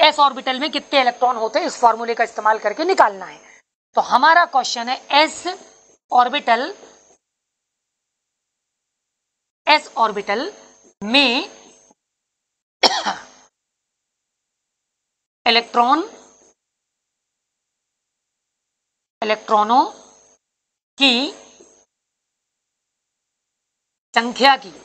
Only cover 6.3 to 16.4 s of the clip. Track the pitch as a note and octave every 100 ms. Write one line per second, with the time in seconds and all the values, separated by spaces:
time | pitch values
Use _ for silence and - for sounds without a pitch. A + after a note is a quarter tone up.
6.3 | C#4+ C#4 A#3 D4+ G#4 - _ _ _ _
7.3 | _ _ _ _ _ _ _ _ _ _
8.3 | _ _ _ _ _ _ _ _ _ _
9.3 | _ _ _ - D4+ D4+ - A3 G3+ G3+
10.3 | G3+ F4 - - _ _ _ G#3 C4+ C4
11.3 | B3 G4 - - _ _ _ _ _ _
12.3 | _ _ _ _ _ - - G#3+ - -
13.3 | - _ _ _ _ _ _ _ _ _
14.3 | _ _ _ _ _ _ _ _ _ _
15.3 | _ A#3+ A3+ A#3 A#3+ A#3+ D4+ G#4 - -
16.3 | _